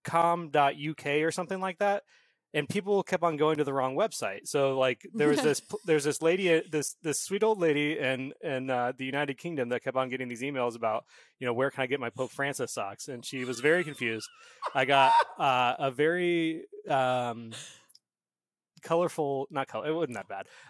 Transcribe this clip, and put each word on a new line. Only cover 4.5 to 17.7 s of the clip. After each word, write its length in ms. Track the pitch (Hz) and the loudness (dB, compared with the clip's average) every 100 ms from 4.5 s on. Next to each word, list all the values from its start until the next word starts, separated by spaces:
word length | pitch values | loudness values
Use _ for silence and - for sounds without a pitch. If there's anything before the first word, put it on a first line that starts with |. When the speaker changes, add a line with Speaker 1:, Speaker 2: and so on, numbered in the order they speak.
| 147 135 131 | 0 2 2
Speaker 1:
like, 280 | 131 123 - | 2 0 -4
there 160 | - 147 | 2 4
was 140 | 143 | 4
Speaker 2:
<laughs> 0 | |
Speaker 1:
this, 180 | 151 135 | 2 0
pl-, 200 | - 208 | -4 -4
there's 200 | 175 156 | 2 2
this 180 | 143 135 | 2 2
lady, 320 | 160 185 185 | 2 2 4
uh, 60 | 160 - | 2 2
this, 260 | 151 135 - | -2 -4 -4
this 180 | 160 135 | -4 -4
sweet 220 | - 196 | -2 0
old 160 | 220 208 | 2 4
lady 400 | 170 147 147 156 | 2 2 0 0
in, 340 | 135 131 135 - | -2 -2 -6 -8
in, 280 | 160 131 131 | -4 -4 -2
uh, 220 | 123 123 131 | 0 0 -2
the 80 | |
United 320 | 131 139 143 131 | -4 -2 -2 -4
Kingdom 320 | 175 151 120 | -6 -4 -2
that 120 | 120 | -2
kept 120 | 139 131 | -2 -2
on 100 | 131 | -2
getting 200 | 127 123 | -4 -6
these 120 | 117 | -6
emails 320 | 135 139 120 | -6 -2 -2
about, 300 | 117 113 107 - - - - | -2 -2 -2 -6 -18 -20 -8
you 60 | 123 | -4
know, 60 | |
"Where 180 | 117 135 | 0 0
can 120 | 135 | -2
I 40 | 127 | -2
get 140 | 135 | -2
my 80 | 117 | -4
Pope 200 | - 127 | -6 -6
Francis 420 | - 139 135 120 | -4 -4 -4 -6
socks?" 360 | - 98 101 - | -6 -8 -10 -12
And 140 | 120 | -12
she 200 | - 135 | -10 -8
was 160 | 127 117 | -6 0
very 240 | 139 180 | 4 4
confused. 440 | 156 135 120 110 - - - - - | 0 -4 -4 -4 -8 -16 -20 -10 -4
I 120 | 135 131 | 0 4
got, 260 | 139 135 - - - | 6 8 6 2 0
uh, 360 | 147 127 123 - | 2 4 2 0
a 120 | 139 | -2
very, 720 | 123 156 175 175 170 160 160 - - - | 2 2 2 2 0 0 -4 -10 -12 -2
um, 640 | 139 127 127 120 117 113 113 - | 0 2 0 -2 -6 -10 -14 -16